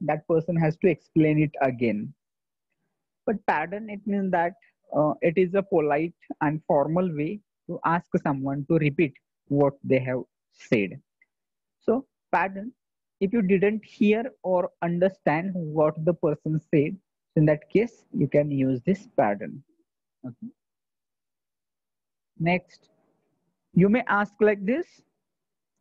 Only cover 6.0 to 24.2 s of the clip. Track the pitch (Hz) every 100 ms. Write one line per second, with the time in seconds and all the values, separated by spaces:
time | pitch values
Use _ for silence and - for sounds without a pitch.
6 | 170 - - - 151 156 - 151 147 170
7 | 185 147 156 208 _ _ - 175 - 170
8 | - 180 160 139 135 147 135 165 151 139
9 | 151 - _ _ - 143 139 139 127 131
10 | 127 127 - _ _ _ - 117 95 -
11 | _ _ _ _ _ _ _ _ - 240
12 | - _ _ 180 190 196 226 - _ _
13 | _ - 196 240 185 196 202 214 - -
14 | 208 214 254 - 185 180 180 - 170 175
15 | 185 190 - 151 196 180 156 151 151 160
16 | 160 170 160 147 156 156 - 156 151 196
17 | _ _ _ 165 151 151 - 190 233 _
18 | _ 226 143 147 147 139 131 127 175 190
19 | - - 110 101 98 139 - _ _ _
20 | _ _ 131 120 233 - _ _ _ _
21 | _ _ _ _ _ _ _ _ _ _
22 | _ _ _ - 165 180 - - _ _
23 | _ _ _ _ _ _ _ 170 196 240
24 | - 202